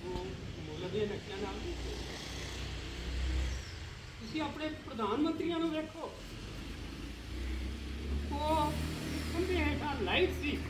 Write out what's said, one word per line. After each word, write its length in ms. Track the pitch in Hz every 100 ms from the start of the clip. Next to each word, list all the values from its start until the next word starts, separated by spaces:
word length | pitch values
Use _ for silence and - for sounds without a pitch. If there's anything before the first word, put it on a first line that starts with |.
ਉਹ 200 | 180 185 185 - - - 156
ਮੁੱਲ 220 | 156 185
ਦੇ 160 | 202 202
ਨਸ਼ਿਆਂ 320 | 196 202 196
ਨਾਲ 160 | 202 196
ਨਹੀਂ। 180 | 175 175 - - - - - - - - - - - - - - 64 65 64 - - - - - - -
ਤੁਸੀਂ 200 | 226 311
ਆਪਣੇ 260 | 285 294 311 - -
ਪ੍ਰਧਾਨ 340 | 220 202 240
ਮੰਤਰੀਆਂ 360 | 320 - 330 330
ਨੂੰ 100 | 330
ਵੇਖੋ, 400 | 311 311 330 269 - - - - - - - - - - - - - 64 62 - - - - - - -
ਉਹ 400 | 285 302 311 302 - - - - 294 -
ਖੰਭੇ 240 | 320 370 359
ਹੇਠਾਂ 380 | 302 285 294 277
ਲਾਈਟ 280 | 190 233 370 -
ਸੀ 160 | 294 - -